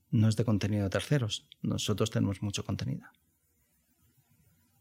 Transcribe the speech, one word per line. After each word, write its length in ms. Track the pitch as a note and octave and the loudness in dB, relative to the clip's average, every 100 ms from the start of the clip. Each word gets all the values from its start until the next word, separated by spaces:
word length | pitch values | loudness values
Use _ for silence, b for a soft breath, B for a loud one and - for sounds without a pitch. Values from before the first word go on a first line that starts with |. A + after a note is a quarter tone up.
| _ | _
no 180 | A#2+ A2 | 4 4
es 80 | A2 | 4
de 100 | A#2 | 2
contenido 380 | G#2 G2+ G#2 | 2 2 0
de 40 | G2 | 0
terceros. 580 | G2+ - D3 A2+ - - - | -2 0 0 0 -6 -10 -8
Nosotros 500 | - G#2+ - G2 A2 | -4 -2 -2 0 0
tenemos 300 | A#2 G#2+ G2 | 2 0 0
mucho 240 | G2+ G2+ | -4 -6
contenido. 420 | - G2 G#2 C3+ - _ _ _ _ _ _ _ _ _ _ _ _ _ _ _ _ _ | -6 -4 -4 -6 -10 _ _ _ _ _ _ _ _ _ _ _ _ _ _ _ _ _